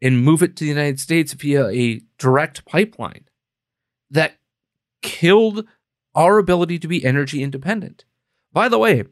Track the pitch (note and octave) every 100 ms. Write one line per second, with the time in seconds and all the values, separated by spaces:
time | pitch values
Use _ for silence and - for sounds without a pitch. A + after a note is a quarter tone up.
0 | C3 B2+ C3 D#3+ E3+ - D3+ D3 D3 C3+
1 | - E3 D3 C3 D3 C#3+ A#2 A#2+ A#2+ A2+
2 | - - C3 C3+ D#3 - - D#3+ A3 -
3 | F2+ - _ _ _ _ _ _ _ _
4 | _ C#3+ D#3 - _ _ _ _ _ _
5 | - - E3+ G#3 A3 G#3 A3 _ _ _
6 | _ D3 E3+ G#3 F3+ F3+ E3+ E3+ D#3+ F3
7 | C3 C3+ C#3 C#3+ C#3 C#3 D3 A3 - -
8 | _ _ _ _ _ E3 A#3 A3+ A3 C3+
9 | G2